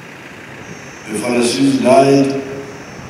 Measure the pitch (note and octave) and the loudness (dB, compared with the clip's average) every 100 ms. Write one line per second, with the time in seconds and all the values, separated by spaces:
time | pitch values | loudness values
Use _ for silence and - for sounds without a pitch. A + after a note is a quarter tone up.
0 | - - - - - - - - - - | -20 -20 -20 -20 -20 -18 -18 -18 -18 -18
1 | G#2+ G#2+ A#2+ A#2+ A#2+ C#3 C#3 C3 A#2 C3+ | -10 -6 -2 0 0 2 2 2 4 6
2 | C#3 C#3 C3+ C3+ - - - - - - | 6 4 2 -2 -6 -10 -12 -16 -16 -16